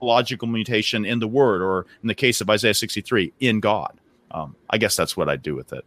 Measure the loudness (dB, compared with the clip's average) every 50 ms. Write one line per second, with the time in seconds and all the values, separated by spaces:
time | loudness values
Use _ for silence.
0 | 0 4 4 4 4 0 -6 -6 -4 -4 -4 -4 -2 0 0 0 0 0 -2 -2
1 | -2 -2 -2 -2 -2 0 4 4 4 4 4 2 0 0 -2 -2 -4 -8 -16 _
2 | -6 -4 -2 2 2 2 2 2 2 2 2 4 4 2 2 2 -2 -4 -6 -8
3 | -4 0 0 0 0 -2 -4 _ 0 0 0 2 2 0 0 0 -2 -8 -12 _
4 | _ _ _ _ _ _ -10 -10 -10 -10 -12 _ _ -2 0 0 2 0 0 0
5 | -2 -2 -2 -2 -2 -2 -2 -4 -4 -6 -6 -6 -8 -12 -14 -14 -12